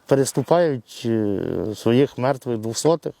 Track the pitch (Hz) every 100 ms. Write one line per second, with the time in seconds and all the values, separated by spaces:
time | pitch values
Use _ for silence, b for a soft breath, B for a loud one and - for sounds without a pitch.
0 | _ 135 131 - 131 170 170 135 - -
1 | 117 113 104 98 85 90 90 104 - 120
2 | 139 - 127 135 - 117 110 113 147 165
3 | - -